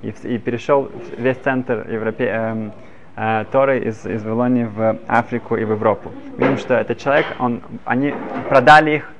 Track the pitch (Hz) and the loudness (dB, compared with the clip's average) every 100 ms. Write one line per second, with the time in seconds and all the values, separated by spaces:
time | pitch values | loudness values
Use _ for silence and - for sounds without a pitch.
0 | 110 104 - 120 123 120 - 143 135 - | -10 -10 -6 -4 -4 -6 2 2 2 -10
1 | - - 123 123 - 131 123 113 - 110 | -12 -2 0 0 0 -2 -2 -4 -2 -4
2 | 110 110 120 110 110 110 107 101 - - | -4 -2 -2 0 -2 -4 -8 -12 -18 -20
3 | - - 110 110 104 135 139 127 113 110 | -16 -4 0 0 0 2 4 2 0 -6
4 | 101 107 107 113 123 123 113 104 110 110 | -6 -6 -2 0 2 2 0 0 0 0
5 | - 117 120 120 - 113 107 107 110 101 | 0 0 2 -6 -2 -2 0 2 2 0
6 | - - - - 135 135 - 120 107 120 | -4 -14 -14 -2 0 0 0 0 0 -4
7 | 143 143 151 - 123 120 - 117 - 123 | 2 2 0 -4 -4 -4 -8 -12 -4 0
8 | 143 - - - - 135 123 151 156 151 | 0 -4 -8 -8 2 4 10 8 8 0
9 | - | -4